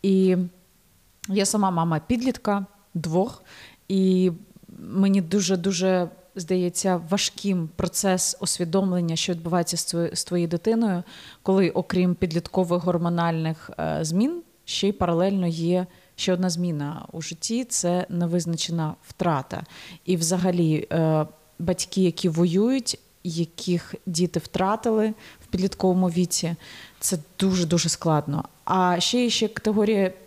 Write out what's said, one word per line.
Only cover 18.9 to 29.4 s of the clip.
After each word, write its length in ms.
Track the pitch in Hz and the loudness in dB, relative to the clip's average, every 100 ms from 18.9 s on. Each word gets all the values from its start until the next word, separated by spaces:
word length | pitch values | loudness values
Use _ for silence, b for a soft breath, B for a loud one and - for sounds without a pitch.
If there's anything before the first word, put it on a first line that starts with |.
| - - | -6 -18
втрата. 560 | - 175 147 - - - B B 175 - | -4 0 0 -2 -10 -12 B B -14 -2
І 120 | 180 | 0
взагалі, 680 | 165 180 185 175 160 156 - | 0 0 2 4 4 2 0
е, 340 | 165 160 156 151 - _ - | 0 2 2 0 -8 _ -6
батьки, 420 | 170 180 - 190 | -4 -2 -2 2
які 280 | 185 165 185 | 0 2 -2
воюють, 680 | 156 175 175 226 269 233 - _ _ | 2 2 4 2 0 -2 -8 _ _
яких 720 | 185 165 165 - - 170 - - - | -8 -4 -4 -4 -2 -2 -2 -12 -6
діти 340 | 165 175 165 | 0 0 0
втратили 760 | - - 190 220 233 220 220 220 B B | -4 -2 0 0 0 2 0 -2 B B
в 40 | - | -6
підлітковому 600 | 180 190 - 190 185 185 | -2 -2 0 2 4 2
віці, 460 | 170 175 - 165 165 B B B B | 2 0 0 -4 -6 B B B B
це 180 | - 175 147 - | -4 -4 -6 -2
дуже-дуже 500 | 190 185 165 170 165 | 0 2 2 2 0
складно. 540 | - 165 151 147 143 - _ - | -2 0 0 0 -6 -6 _ -2
А 340 | 185 180 175 | 2 2 2
ще 240 | - 247 | 0 2
є 60 | 240 | 2
ще 180 | 214 | 0